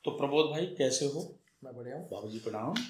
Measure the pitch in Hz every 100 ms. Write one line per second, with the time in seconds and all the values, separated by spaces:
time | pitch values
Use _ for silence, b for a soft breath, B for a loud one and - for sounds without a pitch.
0 | - 147 139 147 147 151 175 - 131 -
1 | 139 151 - - _ _ 131 123 120 143
2 | 170 147 110 110 110 107 120 220